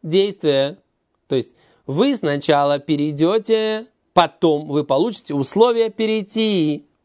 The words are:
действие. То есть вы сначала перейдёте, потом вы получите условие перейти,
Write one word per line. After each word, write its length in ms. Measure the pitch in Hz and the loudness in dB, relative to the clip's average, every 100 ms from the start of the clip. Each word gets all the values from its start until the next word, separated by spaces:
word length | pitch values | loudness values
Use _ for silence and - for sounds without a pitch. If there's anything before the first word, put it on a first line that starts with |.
действие. 760 | 165 180 202 196 156 139 139 185 _ _ _ _ _ | -2 0 0 -2 0 0 -2 -6 _ _ _ _ _
То 100 | 135 | -4
есть 180 | - _ _ _ - | -4 _ _ _ -6
вы 280 | 139 269 | 0 0
сначала 640 | 262 156 143 - 143 143 143 | 0 -2 -2 0 2 2 0
перейдёте, 1080 | 143 147 147 147 165 220 214 220 220 214 240 _ _ | -2 -2 -2 0 0 0 0 -2 -2 -6 -10 _ _
потом 560 | - 160 - 165 147 151 | 0 0 2 0 0 0
вы 160 | 147 | -2
получите 500 | 143 139 220 196 - | 0 0 0 -4 -6
условие 560 | 143 135 202 240 233 220 | -4 -2 2 4 4 -2
перейти, 960 | 214 220 220 208 220 220 196 151 147 - _ | -2 -2 -2 -4 -2 0 2 0 -2 -8 _